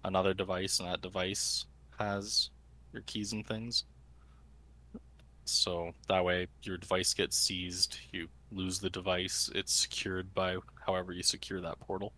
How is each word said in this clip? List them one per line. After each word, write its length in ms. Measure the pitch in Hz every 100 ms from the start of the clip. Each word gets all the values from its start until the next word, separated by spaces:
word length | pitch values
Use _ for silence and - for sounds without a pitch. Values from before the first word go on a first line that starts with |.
| 95
another 280 | 95 95
device, 460 | 95 92 92 95 -
and 80 | 90
that 140 | 87
device 640 | 92 92 92 104 - - - - - -
has 520 | 107 101 104 - - - - - -
your 80 | - -
keys 280 | 107 104
and 120 | 107 104
things. 380 | 110 117 120 - - - - - - - - - - - - - - - -
So 480 | - - - 87 85 - -
that 160 | 95
way 240 | 90 90 90 -
your 140 | - 90
device 360 | - 92 90
gets 240 | - 92 -
seized, 600 | - 92 90 90 87 - -
you 160 | 90 80 - -
lose 280 | 98 92 92
the 100 | 92
device, 600 | 92 92 90 95 - -
it's 200 | - 98
secured 600 | - - - 98 92 92
by 220 | 95 92 92 - - -
however 260 | 92 92
you 120 | 87
secure 360 | - - - 95
that 200 | 87 -
portal 320 | - 95 101